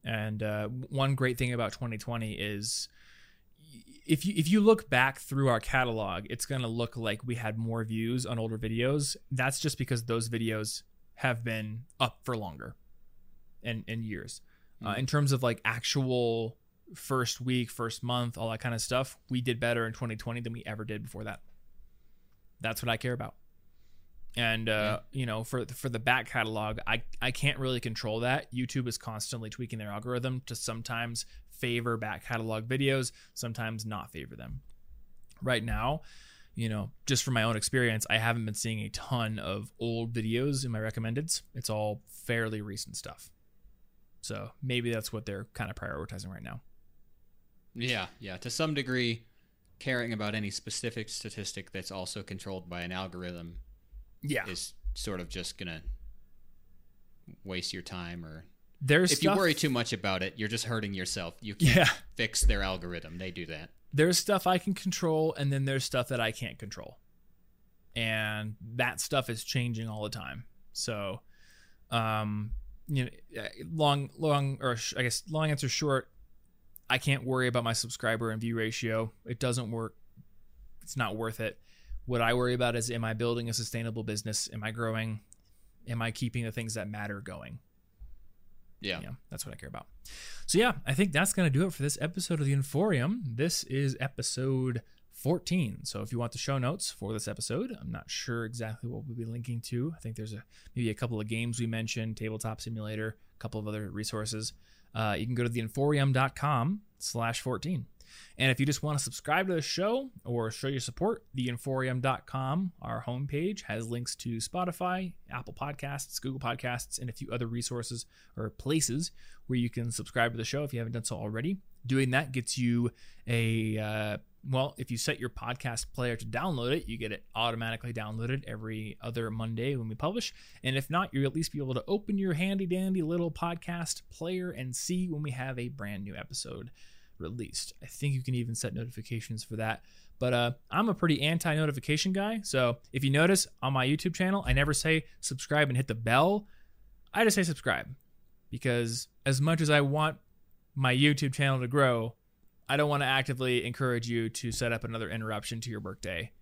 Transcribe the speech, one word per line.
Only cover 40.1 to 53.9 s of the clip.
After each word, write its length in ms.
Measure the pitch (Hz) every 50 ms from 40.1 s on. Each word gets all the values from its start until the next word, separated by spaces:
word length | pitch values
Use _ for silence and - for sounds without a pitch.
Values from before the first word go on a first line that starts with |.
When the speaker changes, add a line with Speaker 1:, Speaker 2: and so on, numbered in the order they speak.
Speaker 1:
videos 520 | 117 117 110 110 113 117 131 147 143 131 135
in 60 | 123
my 80 | 113 107
recommendeds. 640 | 110 110 - 120 110 113 117 135 156 165 - - - - -
It's 160 | - 117 -
all 320 | 110 107 107 107 104 - -
fairly 540 | - - - - - 120 117 113 110 110 107
recent 360 | 104 104 98 107 - - -
stuff. 340 | - - - - - - - - _ - - _ - _ - - _ - - _ - - - - -
So 320 | - - 104 104 101 104 - -
maybe 300 | - 127 123 123 117 120
that's 200 | 117 110 107 -
what 140 | - 107 107
they're 220 | - 98 98 110 - _
kinda 200 | - 113 92 101
prioritizing 540 | - - 95 - 73 82 - 101 95 - 92
right 140 | 95 -
now. 180 | - 58 - 120 - - - - - - - - - - - _ - - - - _ - _ - _ - _
Speaker 2:
Yeah, 340 | 117 117 127 123 104 92 - - -
yeah. 160 | - 98 92 90
To 120 | - 123
some 240 | - - 160 156 151
degree, 500 | 143 131 127 127 127 123 117 113 113 - - _ - _ _ _ _ _ _ - -
caring 340 | - 135 127 120 120 117
about 220 | 113 107 107 104 104
any 160 | 110 107 98
specific 580 | 98 - - - - - - 117 - 113 107 -
statistic 640 | - - - 110 - - 101 - - 101 92 -
that's 180 | - 95 90 -
also 320 | 95 98 92 90 - 107
controlled 460 | 92 - 98 92 - 101 95 92 87 87
by 140 | 87 87
an 100 | 87 87
algorithm 680 | 90 92 95 92 87 90 90 90 90 87 85 85 87 - - - - - _ -